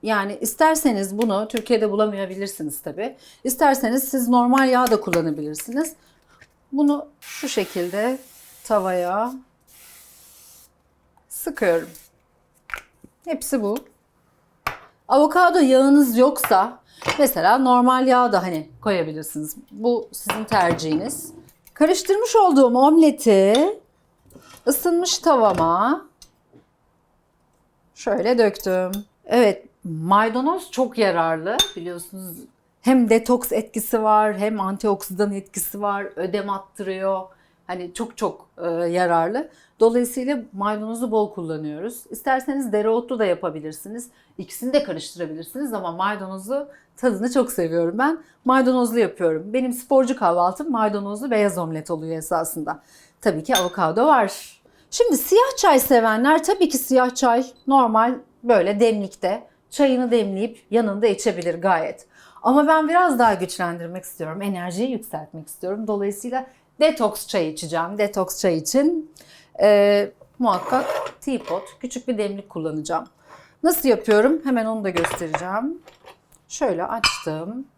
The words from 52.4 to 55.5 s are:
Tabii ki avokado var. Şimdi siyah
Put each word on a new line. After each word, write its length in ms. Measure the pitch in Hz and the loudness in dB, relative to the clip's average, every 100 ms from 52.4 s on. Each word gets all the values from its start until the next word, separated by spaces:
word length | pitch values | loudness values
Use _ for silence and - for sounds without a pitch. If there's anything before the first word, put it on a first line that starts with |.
| 160 - 147 151 _ _ _ _ | -4 -6 -8 -10 _ _ _ _
Tabii 220 | 220 156 | -2 -2
ki 120 | 156 196 | -2 -2
avokado 520 | 180 185 165 175 285 | -2 0 0 2 4
var. 480 | 277 202 - - - _ _ _ - | 4 2 -4 -16 -20 _ _ _ 2
Şimdi 200 | 480 294 | 4 4
siyah 380 | - 392 523 | 4 4 4